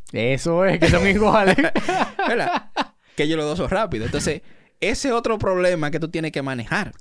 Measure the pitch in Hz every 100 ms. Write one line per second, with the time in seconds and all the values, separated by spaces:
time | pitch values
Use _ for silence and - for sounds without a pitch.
0 | - - 117 135 170 170 190 165 160 175
1 | 196 202 214 220 190 - 165 - - 370
2 | - - 349 247 165 349 - - - _
3 | _ - 151 160 147 175 123 190 208 110
4 | 113 147 156 151 - - _ - 185 -
5 | 277 247 233 214 214 180 180 175 151 156
6 | 160 165 160 151 135 127 110 190 151 -